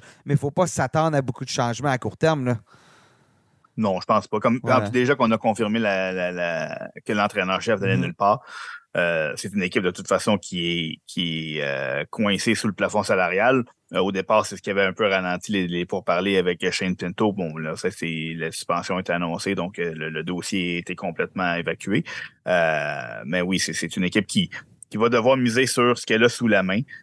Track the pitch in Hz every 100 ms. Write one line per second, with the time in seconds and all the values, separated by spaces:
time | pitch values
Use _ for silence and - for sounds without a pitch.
0 | - - - 143 143 160 175 - 135 160
1 | 160 147 127 - 131 - 120 113 143 127
2 | 110 - 160 151 123 117 - - _ -
3 | _ _ _ _ _ _ _ - 107 92
4 | - 107 - 104 117 123 120 127 101 123
5 | 127 139 120 110 120 107 107 113 107 95
6 | 95 92 90 90 87 80 78 - - -
7 | - 104 101 104 92 92 117 104 98 95
8 | 87 82 101 120 - - - - - 92
9 | 87 82 76 - 107 101 90 107 90 -
10 | 95 95 - 101 - 90 85 85 82 -
11 | - - 85 80 78 76 71 67 67 67
12 | - - 104 95 - 107 113 92 98 104
13 | 95 98 90 92 113 131 120 _ _ 92
14 | 95 95 95 107 98 95 - 98 95 92
15 | 107 95 90 90 - 104 87 87 87 98
16 | - 87 95 95 90 87 92 - 95 90
17 | 90 95 110 98 85 78 78 82 90 -
18 | 85 80 80 82 82 - - 85 87 92
19 | 92 87 85 82 101 92 87 - 85 78
20 | 78 78 82 90 - 95 87 87 85 90
21 | 92 82 87 98 90 85 85 80 - 104
22 | - - - - - 87 82 76 73 71
23 | 60 53 60 90 90 95 - 80 85 -
24 | 90 110 98 - 85 - - _ - 107
25 | 117 120 117 131 123 117 127 - 120 120
26 | - 110 120 - 117 101 92 101 - -